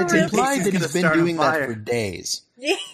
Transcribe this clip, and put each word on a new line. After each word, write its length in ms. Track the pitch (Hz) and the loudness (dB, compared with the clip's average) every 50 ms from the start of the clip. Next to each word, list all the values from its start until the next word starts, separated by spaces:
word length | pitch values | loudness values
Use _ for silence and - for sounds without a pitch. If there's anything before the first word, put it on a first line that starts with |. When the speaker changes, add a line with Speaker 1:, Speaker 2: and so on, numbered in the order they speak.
| - | 2
Speaker 1:
it's 80 | - | 2
Speaker 2:
really 120 | - 160 165 | 4 2 2
Speaker 1:
implied 280 | 156 208 226 254 269 277 | 2 2 0 2 2 0
Speaker 3:
He's 100 | 247 180 | 0 0
Speaker 1:
that 40 | 202 | 0
Speaker 3:
gonna 120 | 185 180 170 | 0 0 -2
Speaker 1:
he's 80 | 147 | 0
been 100 | 151 175 | 0 2
Speaker 3:
start 140 | 180 160 156 | 2 4 4
a 40 | 165 | 4
Speaker 1:
doing 160 | 170 175 170 | 2 2 2
that 160 | 160 147 165 160 | 2 0 2 2
Speaker 3:
fire. 120 | 151 135 | 0 -2
Speaker 1:
for 80 | 123 113 | -4 -6
days. 680 | 107 107 123 120 117 110 95 87 - - - - - _ | -8 -4 -4 -2 -2 -2 -4 -6 -8 -8 -8 -8 -8 _
Speaker 2:
<laughs> 100 | _ _ | _ _
Yeah. 200 | 240 262 302 370 - - - | _ -4 -4 -2 -2 -4 -6